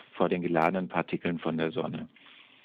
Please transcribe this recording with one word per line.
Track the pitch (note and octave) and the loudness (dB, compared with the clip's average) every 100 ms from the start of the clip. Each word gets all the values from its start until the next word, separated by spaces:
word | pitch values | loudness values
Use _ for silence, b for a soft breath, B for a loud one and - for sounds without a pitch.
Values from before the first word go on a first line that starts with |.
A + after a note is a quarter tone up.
| - | -10
vor | - F2 | 0 0
den | F2 | 2
geladenen | F2 E2 E2 F#2+ F2 | 2 4 4 2 -2
Partikeln | E2+ - E2+ F2 E2+ | -2 -2 -2 -2 -2
von | D#2 D#2+ | -2 0
der | D#2+ | -2
Sonne. | D#2+ D#2 D#2 D#2 B B B B B | -2 -4 -6 -10 B B B B B